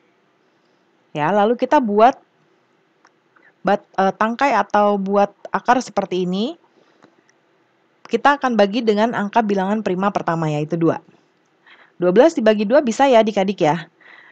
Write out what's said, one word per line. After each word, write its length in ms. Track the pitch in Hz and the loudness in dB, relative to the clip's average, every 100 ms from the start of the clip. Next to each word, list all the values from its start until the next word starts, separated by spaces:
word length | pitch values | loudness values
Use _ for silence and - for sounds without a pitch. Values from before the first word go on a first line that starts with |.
| _ _ _ _ _ _ _ _ _ _ _ | _ _ _ _ _ _ _ _ _ _ _
Ya, 160 | 156 151 | -6 -2
lalu 240 | 208 208 | 0 0
kita 240 | 240 254 302 | -2 0 0
buat 400 | 220 202 240 - _ _ _ _ _ _ _ _ _ _ _ _ _ _ | 0 4 4 2 _ _ _ _ _ _ _ _ _ _ _ _ _ _
bat-, 220 | 185 202 _ - | -2 -2 _ -2
eh, 160 | 190 | -2
tangkai 400 | 185 220 233 277 | 0 -2 0 0
atau 460 | 214 202 208 208 202 | 0 0 0 2 0
buat 320 | 196 202 202 _ - | 0 0 0 _ -8
akar 320 | - - 247 | -4 0 0
seperti 460 | - 202 190 180 180 | -2 -6 -4 -4 -4
ini, 320 | 190 254 339 _ _ _ _ _ _ _ _ _ _ _ _ _ _ | -4 -6 -10 _ _ _ _ _ _ _ _ _ _ _ _ _ _
kita 320 | - 233 277 285 | -8 0 2 2
akan 160 | 254 | 0
bagi 320 | 220 202 233 | 2 2 0
dengan 300 | 220 208 233 - | 0 0 0 -2
angka 240 | 202 233 | -2 -2
bilangan 400 | 208 196 190 220 | 0 -2 -2 -4
prima 320 | 202 180 202 | -4 -4 -4
pertama, 380 | 175 165 165 156 | -4 -4 -4 -2
yaitu 260 | 151 156 170 | -4 -4 -2
dua. 240 | 165 - _ _ _ _ _ _ _ _ _ - | -2 -2 _ _ _ _ _ _ _ _ _ -4
Dua 140 | 180 | 0
belas 240 | 190 320 | 4 4
dibagi 320 | 294 220 214 208 | 2 0 0 0
dua 160 | 285 | 0
bisa 240 | 254 214 277 | 0 0 2
ya, 160 | 226 | 4
adik-adik, 400 | 220 208 190 196 | 2 0 -4 0
ya. 240 | 151 170 - _ - - - | 0 -2 -6 _ -20 -20 -20